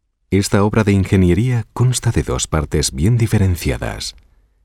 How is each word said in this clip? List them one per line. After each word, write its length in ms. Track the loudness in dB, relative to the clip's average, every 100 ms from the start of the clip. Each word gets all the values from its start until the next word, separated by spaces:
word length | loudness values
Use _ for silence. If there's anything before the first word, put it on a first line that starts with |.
| _ _ -4
Esta 320 | -2 0 0
obra 200 | 2 2
de 80 | 2
ingeniería 760 | 2 2 2 4 2 0 -2 -2
consta 380 | -2 0 0 -2
de 120 | -2
dos 240 | -2 -4 -4
partes 460 | -4 -2 -2 -2
bien 240 | 0 0 2
diferenciadas: 960 | 2 2 0 -2 -4 -6 -6 -10 -12 -14 _ _ _ _